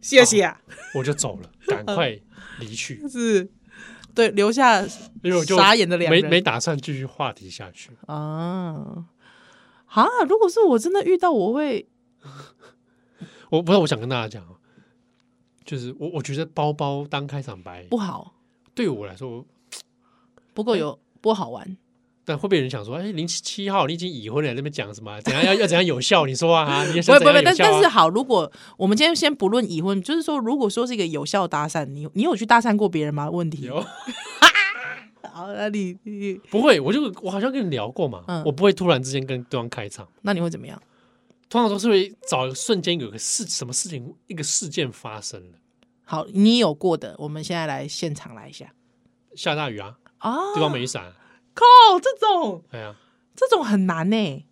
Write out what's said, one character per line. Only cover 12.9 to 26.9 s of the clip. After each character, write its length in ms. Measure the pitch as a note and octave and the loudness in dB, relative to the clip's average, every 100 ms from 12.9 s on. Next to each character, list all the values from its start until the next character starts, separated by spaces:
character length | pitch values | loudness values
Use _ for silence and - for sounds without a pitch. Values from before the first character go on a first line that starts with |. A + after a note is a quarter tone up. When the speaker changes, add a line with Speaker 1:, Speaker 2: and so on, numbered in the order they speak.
| _ _ _ - - - | _ _ _ -20 -20 -2
Speaker 1:
我， 120 | D#3+ | -2
不 100 | E3+ | 4
是， 60 | G3 | 4
我 100 | D#3 | 4
想 120 | B2+ | -2
跟 100 | A#2 | -4
大 120 | B2+ | -4
家 60 | A2 | -4
讲 160 | G#2 F2 | -10 -20
哦， 100 | F2+ _ _ _ _ _ _ _ _ _ _ | -20 _ _ _ _ _ _ _ _ _ _
就 140 | - C#3 | -12 -10
是 180 | A#2+ C3+ | -10 -10
我， 100 | D#3 E3+ | -8 -8
我 60 | |
觉 140 | C3+ C#3 | -8 -8
得 100 | D#3+ | -8
包 280 | D#3+ D3+ | -2 -2
包 320 | D3 C#3+ C#3 C#3+ | -2 -4 -4 -6
当 160 | D3 C#3+ | -8 -6
开 160 | C#3+ | -10
场 200 | B2 F#2+ | -10 -16
白 220 | F2+ F2 | -18 -20
Speaker 2:
不 140 | F2+ A#3+ | -6 -4
好。 380 | G3 - - _ _ _ _ | -4 -8 -14 _ _ _ _
Speaker 1:
对 160 | - A3 | -4 -4
我 160 | A#2+ G2+ | -4 -10
来 100 | F#2 | -12
说， 300 | C3 A#2+ - _ _ - - _ _ _ _ _ _ | -14 -14 -18 _ _ -20 -20 _ _ _ _ _ _
Speaker 2:
不 100 | - | -8
够 120 | G#3+ G#3 | -2 -2
有， 240 | D3+ - _ _ | -2 -8 _ _
不 120 | G#3+ | -2
好 160 | G#3 C3+ | -2 -2
玩。 280 | A#2 F#3+ F#3+ _ _ _ _ - | -10 -14 -16 _ _ _ _ -8
Speaker 1:
但 80 | D3+ | -6
会 140 | G3+ | 0
不 40 | |
会 40 | F#3 | 0
有 40 | |
人 60 | C3 | 0
想 160 | B2+ | -6
说 120 | G#2 C#3 | -10 -10
：“哎， 140 | G3 | -8
零 160 | F3+ E3+ | -6 -6
七 120 | - | -6
七 260 | - - G3 | -8 -8 -2
号， 160 | G3 C#3 | 0 0
你 80 | |
已 40 | E3+ | -2
经 140 | F3+ | -8
已 160 | D3 G#2+ | -10 -6
婚 160 | C3 | -4
了， 60 | D3+ | -4
在 60 | A#2+ | -4
那 60 | |
边 100 | D3 | -8
讲 180 | D3 G#2 | -8 -10
什 80 | G#2 | -10
么？ 220 | G#2+ G#2 | -14 -10
怎 100 | G#2 | -4
样 140 | C3+ F3 | 0 2
要， 80 | |
要 140 | G3 G3+ | 2 4
怎 80 | E3+ | 2
样 100 | F#3 | 2
有 160 | B2+ | 0
效？ 240 | B2+ E3 C#3+ | 2 2 2
你 80 | |
说 220 | C3 E3 E3 | 0 4 4
啊， 100 | D3+ | 4
啊， 180 | C#3 | 0
你 120 | D3 | 0